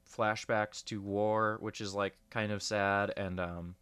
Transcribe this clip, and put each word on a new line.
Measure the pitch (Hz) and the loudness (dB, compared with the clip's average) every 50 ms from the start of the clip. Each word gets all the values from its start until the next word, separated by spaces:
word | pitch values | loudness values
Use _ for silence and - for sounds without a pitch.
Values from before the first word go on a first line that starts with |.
| _ - | _ -10
flashbacks | - - 113 107 110 110 - - 117 107 104 - - - - | -2 0 2 2 0 0 0 0 2 2 2 0 -4 -10 -10
to | - 113 104 | -8 -6 -6
war, | 98 101 98 101 107 107 107 107 110 107 107 110 | -4 -2 0 2 4 4 4 4 2 2 0 -2
which | - 107 - - | -4 -6 -6 -6
is, | 110 98 95 | -6 -4 0
like, | 101 101 95 - _ _ - | 0 0 0 -2 _ _ -8
kind | - 117 107 104 | -4 -2 -2 -2
of | 104 98 | -2 -4
sad, | - - 110 104 98 98 98 101 104 98 - | -2 -2 0 2 4 4 4 4 2 0 0
and, | - 101 92 90 90 | -2 -4 -4 -2 -2
um, | 90 87 87 85 85 85 90 _ | -4 -4 -4 -8 -10 -10 -12 _